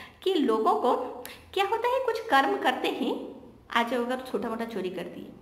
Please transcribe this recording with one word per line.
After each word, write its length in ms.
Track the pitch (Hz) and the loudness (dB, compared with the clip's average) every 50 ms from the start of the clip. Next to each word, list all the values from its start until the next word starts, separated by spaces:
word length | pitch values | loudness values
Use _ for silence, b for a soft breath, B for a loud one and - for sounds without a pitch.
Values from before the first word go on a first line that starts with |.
| B B B B - | B B B B 0
कि 120 | 370 381 | 2 2
लोगों 400 | 311 254 226 220 220 220 359 - | 4 4 4 4 4 4 4 4
को 180 | - - 240 262 254 - - - - B B B B B B - | 4 4 2 2 2 0 -4 -8 -10 B B B B B B -2
क्या 100 | 370 392 | 0 0
होता 220 | 381 453 453 466 480 | 2 0 0 2 2
है, 160 | 508 539 523 | 2 2 2
कुछ 140 | 453 453 - - - | 0 0 -2 0 4
कर्म 280 | 277 269 277 403 403 - | 4 4 6 4 2 2
करते 300 | - 269 254 - - 359 | 2 0 0 2 -2 -2
हैं, 240 | 381 - 233 - - - - - - - - - - - - - - | -2 -2 -2 -2 -2 -4 -6 -10 -12 -14 -18 -20 -20 -20 -14 -2 0
आज 220 | 240 233 233 254 | 0 0 2 0
अगर 260 | 240 233 240 254 254 - | -2 0 -2 -2 -4 -4
छोटा 260 | - - 202 233 240 | -4 -4 -4 -2 -4
मोटा 160 | 226 220 226 | -4 -4 -6
चोरी 240 | 226 - 196 180 180 | -6 -4 -4 -4 -4
कर 120 | 175 170 - | -4 -6 -8
दिए 260 | - - - - - - - | -8 -10 -12 -14 -14 -16 -20